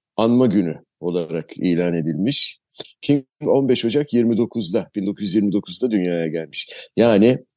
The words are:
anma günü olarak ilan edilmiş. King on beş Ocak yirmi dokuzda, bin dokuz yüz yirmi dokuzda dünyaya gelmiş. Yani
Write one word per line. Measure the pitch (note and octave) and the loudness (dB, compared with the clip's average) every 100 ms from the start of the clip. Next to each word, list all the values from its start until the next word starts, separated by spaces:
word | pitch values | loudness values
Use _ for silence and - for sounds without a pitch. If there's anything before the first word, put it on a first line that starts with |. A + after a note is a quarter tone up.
| _ - | _ -2
anma | A2+ B2 B2+ | 2 4 4
günü | G2 F2 D#2 _ _ | 2 0 -4 _ _
olarak | F2 F2 D#2+ E2 D#2+ - | -6 -4 -4 -8 -8 -4
ilan | F2+ E2+ F2 | 0 0 0
edilmiş. | E2+ D#2 D#2 G#2 C#3 - - _ - - _ | -2 -2 -2 -2 0 -2 -6 _ -16 -16 _
King | - C#3+ C3+ - C#3 | 0 0 -2 -6 0
on | B2 C3+ | 2 2
beş | A#2+ A#2 | 0 0
Ocak | C#3+ - | -2 0
yirmi | A#2+ A#2 A2+ | 0 2 2
dokuzda, | A2+ A#2 F2+ G#2 F2+ G#2 | 0 -4 -4 -4 -4 -6
bin | G2+ | -6
dokuz | - | -4
yüz | G2+ G2 | -2 0
yirmi | G2+ | 0
dokuzda | G2 - - B2+ | 0 -4 -6 -2
dünyaya | G#2 F2+ E2+ E2 | 0 0 -2 -4
gelmiş. | E2 D2+ - - - - - | -6 -8 -10 -10 -14 -6 0
Yani | A#2 G#2 A2 B2+ - | 4 6 6 4 -4